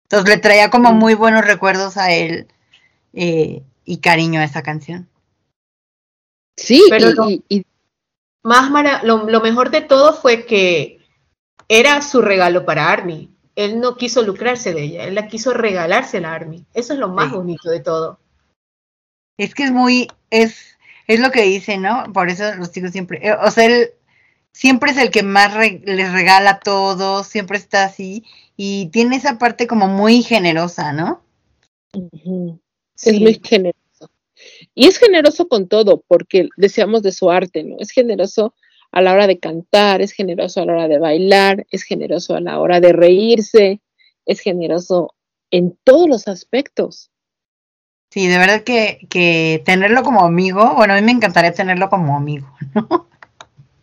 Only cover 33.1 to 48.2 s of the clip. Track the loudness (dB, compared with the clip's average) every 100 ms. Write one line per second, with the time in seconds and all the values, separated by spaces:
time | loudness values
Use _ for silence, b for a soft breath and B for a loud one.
33.1 | 2 2 0 -2 -2 0 -6 _ _ -20
34.1 | _ _ _ b b b 2 4 6 4
35.1 | 6 2 2 -2 -2 0 0 2 2 2
36.1 | 0 2 0 -2 0 0 0 0 0 -2
37.1 | -2 0 0 -2 -8 -12 -14 -6 -2 0
38.1 | 0 -4 -2 -4 -6 _ _ _ 0 2
39.1 | 4 2 0 -4 -10 -2 2 2 0 -4
40.1 | -6 -8 -6 -6 -6 -4 -2 0 0 0
41.1 | 0 2 4 4 0 -6 -12 -8 -10 -6
42.1 | -6 -6 -6 -6 -4 0 4 4 6 6
43.1 | 4 4 0 4 4 4 0 _ _ _
44.1 | _ -8 -6 -4 -6 -4 -4 -2 -2 -2
45.1 | -8 _ _ _ -2 -2 -2 2 4 2
46.1 | 0 -4 -14 -8 -8 -6 -8 -8 -10 _
47.1 | _ _ _ _ _ _ _ _ _ _
48.1 | -4